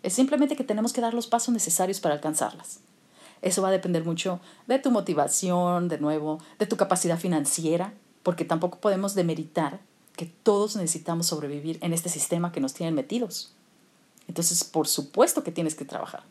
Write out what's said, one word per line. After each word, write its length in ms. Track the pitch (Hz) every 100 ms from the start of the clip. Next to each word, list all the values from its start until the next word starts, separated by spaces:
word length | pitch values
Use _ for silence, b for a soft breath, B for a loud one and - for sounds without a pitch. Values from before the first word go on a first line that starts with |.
Es 100 | 185
simplemente 420 | 180 262 294 277 294
que 80 |
tenemos 300 | - 220 226
que 80 | -
dar 120 | 233
los 140 | 233 226
pasos 260 | 233 247
necesarios 460 | 226 - - 185 196
para 160 | 165 147
alcanzarlas. 680 | 156 151 107 - - - _ _ _ B B B
Eso 200 | 190 190
va 80 | 190
a 20 |
depender 340 | 190 180 170 165
mucho 340 | 165 190 175 B B -
de 120 | 262
tu 120 | 269
motivación, 960 | 226 185 156 143 - 185 180 175 175 175
de 100 | 156
nuevo, 420 | 147 156 151 156 B -
de 80 | 214
tu 100 | -
capacidad 400 | 196 180 170 170
financiera, 760 | 185 156 143 - 165 165 190 - _ _
porque 220 | 180 175 170
tampoco 340 | 160 175 -
podemos 360 | 214 190 196 196
demeritar 640 | 175 160 156 - 147 185 - _ _ -
que 120 | 170
todos 480 | - - 202 208 208
necesitamos 520 | 165 160 156 165 170
sobrevivir 520 | 156 147 147 156 160
en 120 | 175
este 160 | 165 175
sistema 420 | 156 - 170 175
que 80 | 170
nos 140 | 135
tienen 200 | - 165
metidos. 600 | 156 131 233 220 - - _ _ _ _ _ _ _ -
Entonces, 360 | 170 170 175
por 240 | - 160 156
supuesto 560 | - 139 - 320 -
que 80 | 285
tienes 220 | - 160
que 120 | 156 135
trabajar. 380 | - - - -